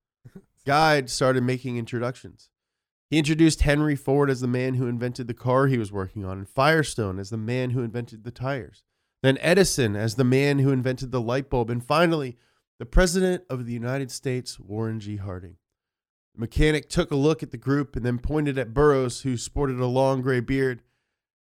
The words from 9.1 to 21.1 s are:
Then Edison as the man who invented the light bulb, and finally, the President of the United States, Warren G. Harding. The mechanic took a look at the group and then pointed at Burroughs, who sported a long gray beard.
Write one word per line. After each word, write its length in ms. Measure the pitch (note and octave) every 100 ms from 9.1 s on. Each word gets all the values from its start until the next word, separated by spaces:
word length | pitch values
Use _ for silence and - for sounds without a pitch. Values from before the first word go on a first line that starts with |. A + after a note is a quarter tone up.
| _
Then 140 | C3 C3+
Edison 520 | D3+ F#3 F3+ - A2+ G2+
as 180 | A2+
the 100 | G#2+
man 360 | B2+ C3 C#3+ C#3
who 100 | C3+
invented 420 | C3 B2+ B2+ B2+
the 80 | B2+
light 280 | A2+ C3+ C#3
bulb, 180 | B2+ A#2
and 140 | B2
finally, 520 | - D3+ E3+ D#3+ C3 - _ _ _ -
the 80 | -
President 580 | F3+ F3+ F#3 F#3 F3+ -
of 160 | C3 A#2
the 60 |
United 380 | A#2+ A#2+ C3+ B2+
States, 480 | - C#3 B2+ A#2+ -
Warren 400 | F2+ G#2+ A2+ A2
G. 160 | G2+ G#2
Harding. 400 | G2 F#2 F2+ E2+ _ _ _ _ _ _ _
The 60 | -
mechanic 500 | A#2 - D3+ D3+ -
took 200 | E3+ -
a 60 | C#3+
look 260 | D3 D#3+
at 100 | D3+
the 40 | A#2+
group 400 | B2+ C#3+ C#3 -
and 80 |
then 140 | A#2 A#2+
pointed 400 | - D3+ D3 C3+
at 160 | A2+
Burroughs, 480 | A2+ D3+ C3+ B2+ -
who 160 | C3 A#2+
sported 420 | - - C#3+ B2+
a 60 | B2+
long 340 | B2+ C3+ C3+
gray 200 | B2+ B2+
beard. 420 | B2+ C3+ C3 A#2 _ _ _